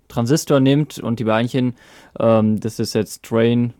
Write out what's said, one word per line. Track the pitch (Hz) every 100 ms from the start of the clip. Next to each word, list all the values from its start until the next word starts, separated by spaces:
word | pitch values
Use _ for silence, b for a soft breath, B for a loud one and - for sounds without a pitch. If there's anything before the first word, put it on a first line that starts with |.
| _
Transistor | - 117 143 - 143
nimmt | 131 143 147 -
und | - 117
die | 110
Beinchen, | 110 120 135 123 120 B B B -
ähm, | 113 110 107 107
das | 110 -
ist | 113 113
jetzt | 101 - -
Drain, | 113 117 120 120